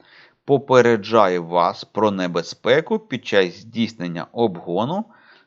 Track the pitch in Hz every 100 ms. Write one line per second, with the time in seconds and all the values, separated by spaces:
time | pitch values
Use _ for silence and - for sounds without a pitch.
0 | _ _ _ _ - 139 135 127 120 113
1 | 101 113 98 90 82 87 87 113 - -
2 | 107 95 90 85 82 - 104 139 - 220
3 | 220 123 - 101 90 - 113 110 113 -
4 | 87 85 - 117 117 85 - 87 123 190
5 | 220 _ _ _